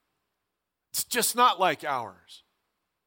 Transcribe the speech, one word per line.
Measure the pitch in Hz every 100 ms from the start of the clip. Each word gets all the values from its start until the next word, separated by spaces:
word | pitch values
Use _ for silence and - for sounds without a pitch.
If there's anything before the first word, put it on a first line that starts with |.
| _ _ _ _ _ _ _ _ _
It's | -
just | - 240 - 240
not | 247 185
like | 180 143
ours. | 151 131 107 87 - - _ _ _ _ _ _